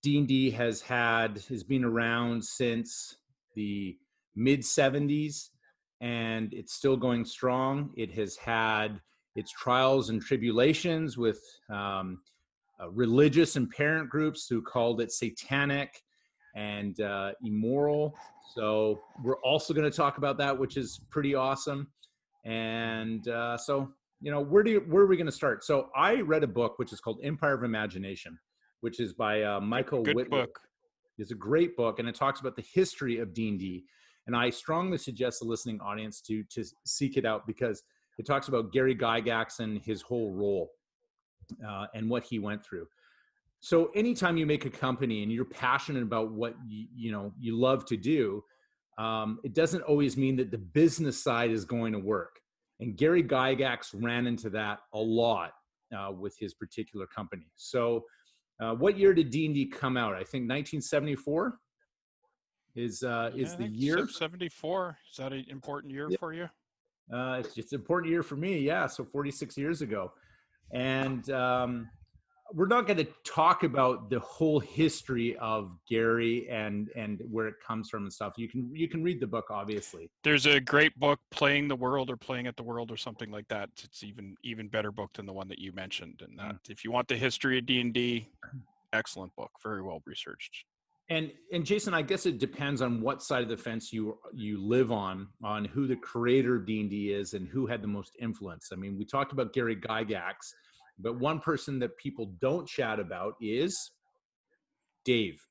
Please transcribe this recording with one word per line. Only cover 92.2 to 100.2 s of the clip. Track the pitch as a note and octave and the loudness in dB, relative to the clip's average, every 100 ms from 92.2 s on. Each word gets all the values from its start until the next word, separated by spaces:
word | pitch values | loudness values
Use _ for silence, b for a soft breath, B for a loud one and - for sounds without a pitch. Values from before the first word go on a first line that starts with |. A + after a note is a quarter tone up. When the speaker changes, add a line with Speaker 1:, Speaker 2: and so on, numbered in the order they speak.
Speaker 1:
it | F3+ B2 | 0 0
depends | C3 - C#3+ C#3 | -4 -2 -4 0
on | B2+ A#2 | 0 0
what | A2+ C3 | -2 -4
side | - C3 | -2 0
of | A#2 | 0
the | A2+ | -4
fence | - A2+ - | -6 -8 -6
you, | A2+ G#2+ - - | -4 -4 -6 -14
you | C3+ G#2+ G#2 | -10 -6 -4
live | G2 B2 A#2+ | 2 4 4
on, | A2+ F#2+ F#2+ G2 _ | 2 -2 -6 -10 _
on | G#2+ G#2+ | -4 -4
who | G#2 C#3 C3+ | -2 -2 0
the | C3 | -2
creator | - A#2 A#2+ C3+ B2 | -4 -2 4 4 6
of | A#2+ F#2+ | 2 0
D | A2 | -2
and | G#2 | -2
D | G2+ G2+ | -2 -2
is | G2+ G2 | -2 -4
and | G#2 F#2 | -6 -6
who | A#2+ C3 | -4 -2
had | A#2 | -4
the | G#2 | -4
most | G2+ F#2+ - | -6 -8 -10
influence. | A#2 A2 G2 E2 - | -8 -8 -10 -12 -12
I | F#2 | -10
mean, | G2 G2 | -8 -8
we | |
talked | G#2+ C#3 C#3 | -4 -2 -2
about | C#3 A#2 | -2 -2
Gary | C3+ A#2 | 0 0
Gygax, | G#2+ - A2 A2 G2+ | -2 -2 -2 -2 -2